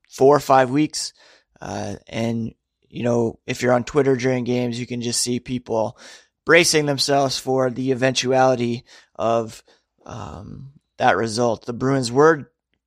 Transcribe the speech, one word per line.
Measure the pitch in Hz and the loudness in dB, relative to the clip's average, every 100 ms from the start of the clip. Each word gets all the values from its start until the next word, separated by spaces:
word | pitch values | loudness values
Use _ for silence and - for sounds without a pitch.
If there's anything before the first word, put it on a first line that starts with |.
| _ | _
four | - 135 | 2 4
or | 147 | 6
five | - 131 131 | 4 2 4
weeks. | 139 151 - - - _ _ _ - | 0 -2 -4 -10 -14 _ _ _ -18
Uh, | - 101 104 98 - | -12 -10 -10 -12 -10
and, | 117 117 117 113 - _ _ _ | -6 -4 -4 -8 -12 _ _ _
you | - | -6
know, | 120 120 113 - - | -2 0 -2 -4 -10
if | 127 | -4
you're | 123 | 0
on | 123 | 0
Twitter | 120 147 135 127 | 0 0 2 2
during | 127 127 | 0 -2
games, | 120 123 123 117 | -2 -2 -2 -6
you | 123 | -8
can | 123 | -6
just | 117 117 | -4 -4
see | 123 123 | -2 -4
people | - 127 - 113 110 - - - _ _ | -4 -8 -4 -2 -4 -6 -20 -20 _ _
bracing | - 165 170 156 147 | 4 6 6 2 0
themselves | 135 - 139 139 - | -2 0 2 0 -2
for | 131 131 131 | -2 0 0
the | 120 131 | -2 -2
eventuality | 123 131 127 123 131 131 123 120 120 - - _ | 0 0 0 0 4 4 2 -2 -4 -10 -20 _
of, | - 110 117 110 - _ _ _ _ | -6 -2 0 -2 -10 _ _ _ _
um, | - 113 101 - - - 139 - _ - | -18 -14 -14 -14 -16 -18 -20 -20 _ -2
that | 123 92 | 2 2
result. | 113 110 120 104 | 0 0 0 -2
The | - | -6
Bruins | 117 131 139 117 | -4 -2 0 0
were | 127 156 156 123 _ _ _ | 4 4 4 -2 _ _ _